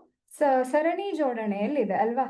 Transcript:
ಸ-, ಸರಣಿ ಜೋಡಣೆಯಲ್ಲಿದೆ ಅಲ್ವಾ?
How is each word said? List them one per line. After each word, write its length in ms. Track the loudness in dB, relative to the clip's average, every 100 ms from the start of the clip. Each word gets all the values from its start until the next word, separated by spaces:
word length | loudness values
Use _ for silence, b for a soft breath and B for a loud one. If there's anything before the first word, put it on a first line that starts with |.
| _ _ _
ಸ-, 320 | 0 2 4
ಸರಣಿ 480 | 2 2 0 -2 -4
ಜೋಡಣೆಯಲ್ಲಿದೆ 840 | -2 -2 -2 -4 -2 -2 0 0
ಅಲ್ವಾ? 320 | 0 0 0